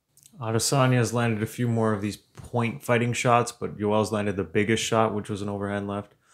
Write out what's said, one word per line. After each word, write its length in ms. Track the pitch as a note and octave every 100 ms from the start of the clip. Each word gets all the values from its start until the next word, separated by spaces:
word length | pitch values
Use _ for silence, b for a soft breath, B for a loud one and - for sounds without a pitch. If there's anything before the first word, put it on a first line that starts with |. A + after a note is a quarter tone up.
| _ _ - F3+
Adesanya's 680 | A2+ A2+ - C#3 B2+ B2 A2
landed 300 | A#2+ A#2 G#2+
a 40 | A2+
few 220 | - A#2+
more 240 | A2+ A2
of 80 | G#2
these 160 | G#2 G2
point 680 | _ - - A#2+ A#2 -
fighting 300 | - A#2+ A#2+
shots, 400 | A#2 B2+ A#2+ A2+
but 240 | - G2+ G2
Yoel's 360 | G#2 G#2+ G#2
landed 240 | G#2+ G#2 F#2+
the 80 |
biggest 380 | E2 G#2+ G2+ A2
shot, 300 | - A2+ A2
which 160 | G#2 G2+
was 140 | G2
an 80 | G#2
overhand 380 | G2+ G2+ G2+ G2+
left. 260 | G2+ - _ _